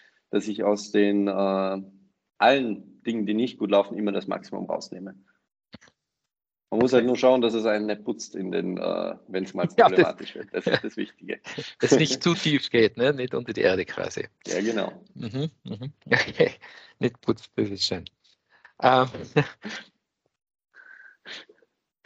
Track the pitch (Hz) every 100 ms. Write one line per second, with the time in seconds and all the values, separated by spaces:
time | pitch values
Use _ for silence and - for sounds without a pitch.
0 | _ _ _ 104 98 98 101 104 101 104
1 | 101 101 101 95 98 95 95 95 95 -
2 | _ _ _ _ 107 139 123 98 - -
3 | 123 117 101 107 123 - 101 101 101 -
4 | 104 98 98 95 - 101 95 - - 90
5 | 95 98 _ _ _ _ _ - - _
6 | _ _ _ _ _ _ _ 110 123 127
7 | 117 120 131 127 117 113 110 107 107 107
8 | - 107 - - 92 90 90 90 87 90
9 | 87 - - 92 95 - 175 - 208 92
10 | 87 - - - - 92 - - 107 -
11 | 104 _ 90 - - - - - - 135
12 | 156 127 175 170 156 143 - 117 110 -
13 | 127 139 123 - 120 104 101 92 - -
14 | - - - _ - 92 107 113 92 -
15 | - - 117 127 156 - - 110 131 -
16 | - - - - - - - - - _
17 | 123 120 - 113 - - 107 98 - 90
18 | 85 _ _ _ _ _ - _ 123 127
19 | 127 - - - 143 - 214 - - _
20 | _ _ _ _ _ _ _ _ - -
21 | - _ - - - _ _ _ _ _